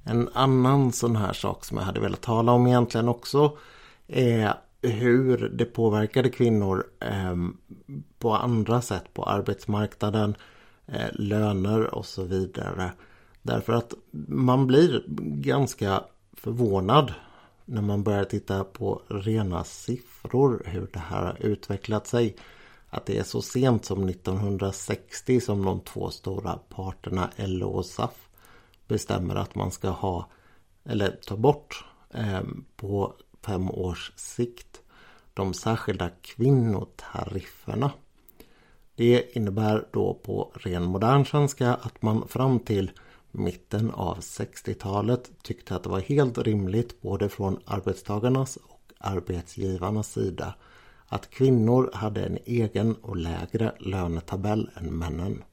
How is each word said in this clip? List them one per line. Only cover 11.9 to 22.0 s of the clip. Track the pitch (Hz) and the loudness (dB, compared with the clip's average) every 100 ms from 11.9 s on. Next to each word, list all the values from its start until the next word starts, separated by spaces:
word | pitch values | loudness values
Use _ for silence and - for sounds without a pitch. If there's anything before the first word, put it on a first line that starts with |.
| - | -4
och | 90 | -8
så | - | -8
vidare. | 90 95 92 - 98 95 92 - - - - - | -4 -2 -2 -4 -6 -4 -6 -6 -20 -20 -20 -12
Därför | - 117 - | -4 -4 0
att | 117 - - _ 76 147 | -2 -2 -14 _ -14 -6
man | 143 127 127 131 | 2 4 4 6
blir | 135 170 120 - 76 78 73 | 6 6 4 -4 -8 -6 -4
ganska | 98 131 139 - 101 98 - _ _ | 0 2 0 0 0 0 -2 _ _
förvånad | - 143 117 117 95 92 139 131 - - - - _ - | -12 -6 0 2 2 4 4 4 -6 -16 -20 -20 _ -6
när | 117 | -2
man | 104 104 | 0 0
börjar | 101 101 | 2 0
titta | 98 104 - 98 | 0 -4 -2 -4
på | 95 - 101 104 - | -4 -4 -4 -4 -6
rena | 104 104 110 98 87 | -6 0 0 0 -2
siffror, | - - - 120 - - - 123 139 113 95 | -6 -10 -6 -6 -8 -16 -2 4 4 2 -4
hur | 92 92 | -8 -6
det | 92 | -10
här | 80 101 90 | -6 -4 -4
har | - | -2
utvecklat | 107 101 - 98 - 107 | -2 -2 -4 -8 -2 -4